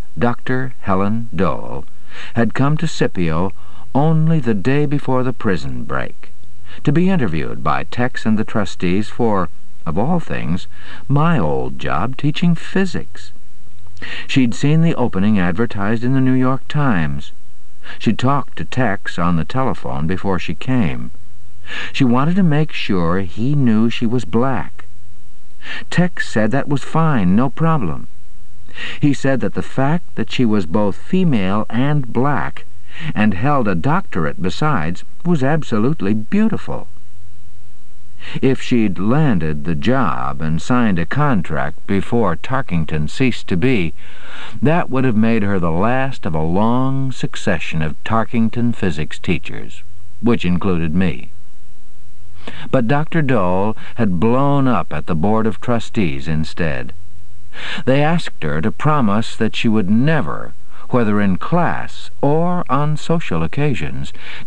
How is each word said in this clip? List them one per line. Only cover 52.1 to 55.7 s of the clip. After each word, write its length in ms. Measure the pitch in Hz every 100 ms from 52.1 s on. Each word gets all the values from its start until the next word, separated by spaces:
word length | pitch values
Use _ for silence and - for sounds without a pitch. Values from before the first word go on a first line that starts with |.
| - - - - - 147
But 160 | 135 117
Doctor 340 | 143 160 170
Dole 540 | 139 123 90 92 104 110 - -
had 240 | 110 87
blown 480 | 110 127 143 143 131
up 260 | 104 -
at 140 | 76 73
the 80 | 85
Board 300 | 98 110 110
of 160 | 101
Trustees 680 | -